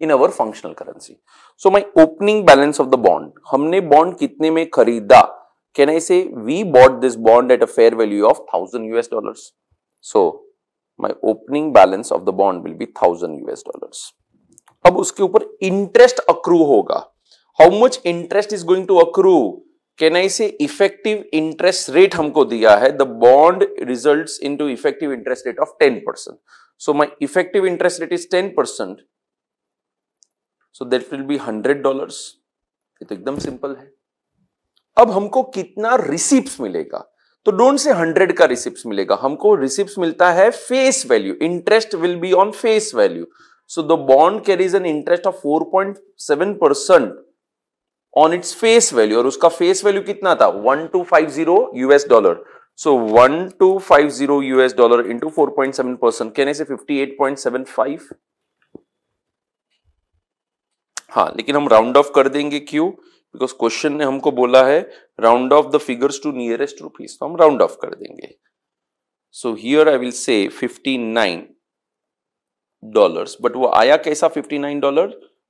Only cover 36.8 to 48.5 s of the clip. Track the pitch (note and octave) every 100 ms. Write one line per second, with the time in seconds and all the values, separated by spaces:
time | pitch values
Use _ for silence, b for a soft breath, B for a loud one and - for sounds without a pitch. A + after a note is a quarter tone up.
36.8 | - - - _ _ _ G#3 G3 B3+ C#4+
37.8 | D4 F#3+ E3 D#3+ F#3 F3 D#3 B2 A#2+ A2+
38.8 | A#2 G2 F#2+ G2+ C3+ D3 G#3 G3 C3 G3
39.8 | G3 G3 E3+ - F3+ E3+ G#3+ A#3 - B3+
40.8 | C4 - - A2+ F#2+ - E3 F3 F3 A3
41.8 | G#3+ F3+ F3 F3 F#3 F3+ G3+ G#3 A3+ G#3+
42.8 | G#3+ A#2 G2 E2+ E2 b b b b E3+
43.8 | D3+ D#3+ C3+ C3+ E3+ G#3 F3+ F3+ F#3 F#3+
44.8 | F3+ D3+ D3 F3 F#3+ F3+ C#3+ D#3 E3 F#3+
45.8 | G3 G3+ _ - - D3 F#3+ G3+ D#3 C#3
46.8 | - F3 G#2+ - _ _ _ _ _ _
47.8 | _ _ _ - D#3 F3 F3